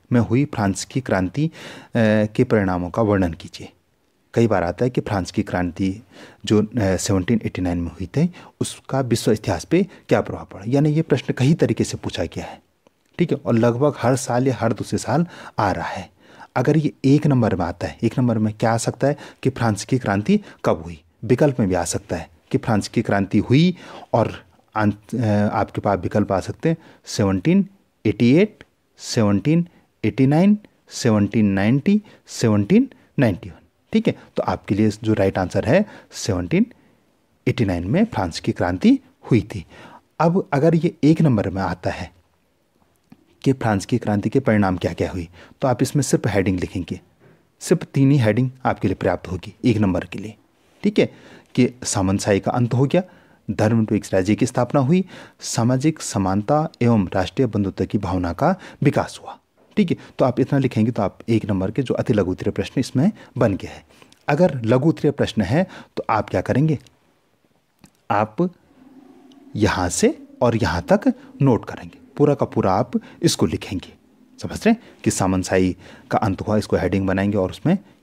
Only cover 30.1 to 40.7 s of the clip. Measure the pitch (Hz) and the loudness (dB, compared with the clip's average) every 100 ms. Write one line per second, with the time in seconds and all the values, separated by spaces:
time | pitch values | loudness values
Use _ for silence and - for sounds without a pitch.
30.1 | 101 135 151 196 208 - _ _ - 123 | 2 2 4 4 2 -2 _ _ -4 0
31.1 | 107 101 117 104 95 101 139 165 208 - | 2 2 2 2 2 2 2 2 0 -2
32.1 | - - - 117 104 101 202 269 - _ | -14 -16 -2 2 2 4 2 2 -4 _
33.1 | - 123 90 98 80 _ _ _ 220 220 | 0 0 0 -6 -18 _ _ _ 0 0
34.1 | - - - - 92 - 101 107 104 110 | -2 -6 -6 -4 -4 -2 0 0 0 -2
35.1 | 107 98 98 90 101 95 165 214 - - | 0 0 0 -2 -2 2 2 0 -6 -20
36.1 | - - 92 90 185 240 - _ _ _ | -8 -4 -4 0 0 0 -4 _ _ _
37.1 | _ _ _ - 123 104 87 90 156 220 | _ _ _ -4 0 0 -2 0 0 0
38.1 | - 90 - - - 90 92 214 269 - | -2 -4 -4 -6 -2 -2 2 4 2 0
39.1 | _ - 113 98 101 - - - - _ | _ 0 0 0 -8 -14 -20 -20 -20 _
40.1 | - 160 180 - 143 160 | 0 2 2 0 2 4